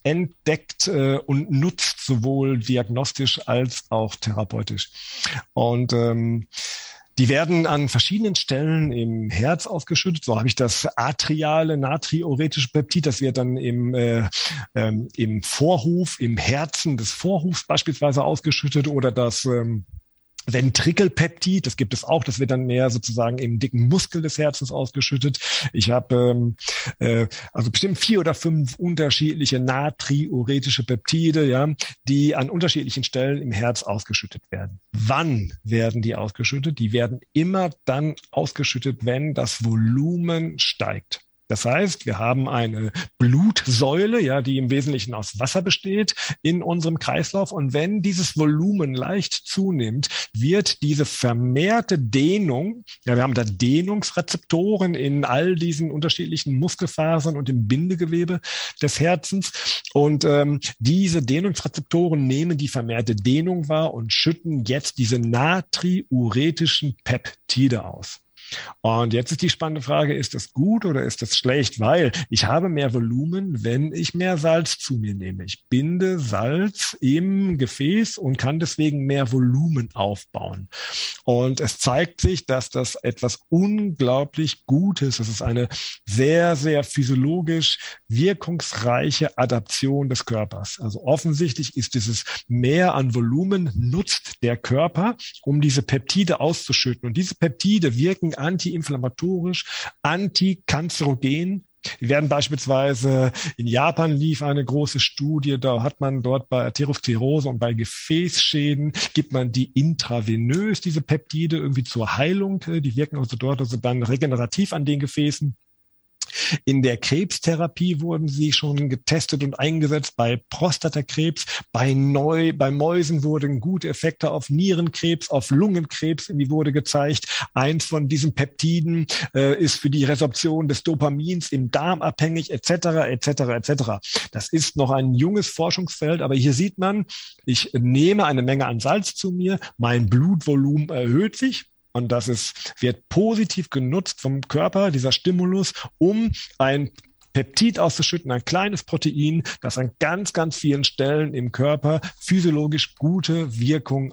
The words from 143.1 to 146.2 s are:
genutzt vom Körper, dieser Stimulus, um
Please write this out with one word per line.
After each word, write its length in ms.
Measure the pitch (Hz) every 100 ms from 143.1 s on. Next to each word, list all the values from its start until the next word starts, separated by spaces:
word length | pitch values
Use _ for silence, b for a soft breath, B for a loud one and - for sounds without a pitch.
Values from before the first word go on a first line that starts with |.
| 170 220 220 208 - 160
genutzt 500 | 139 127 175 - -
vom 220 | 131 139
Körper, 480 | - 147 151 196 196
dieser 220 | 139 127
Stimulus, 600 | 123 180 180 180 190 185 - B -
um 340 | 170 214